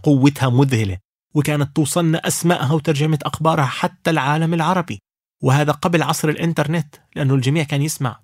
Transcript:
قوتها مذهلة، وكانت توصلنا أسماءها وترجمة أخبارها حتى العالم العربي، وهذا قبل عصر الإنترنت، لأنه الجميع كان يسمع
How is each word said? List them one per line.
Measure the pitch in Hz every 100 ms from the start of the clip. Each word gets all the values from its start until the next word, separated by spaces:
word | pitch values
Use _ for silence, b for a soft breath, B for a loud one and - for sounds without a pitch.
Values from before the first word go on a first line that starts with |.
قوتها | 151 139 143 143 135
مذهلة، | 120 139 120 104 92 _ _ _
وكانت | 151 147 151 143 -
توصلنا | 139 180 165 160 -
أسماءها | - 170 175 135
وترجمة | 160 165 143 156 151
أخبارها | - - 160 160 135
حتى | - 180 - -
العالم | 156 135 151 165
العربي، | 170 156 185 170 104 _ _ _ -
وهذا | 135 139 147
قبل | - 185 170
عصر | 139 156 156
الإنترنت، | - 170 160 143 170 - - _ -
لأنه | 135 135
الجميع | 123 160
كان | 143 143
يسمع | 156 - 127 104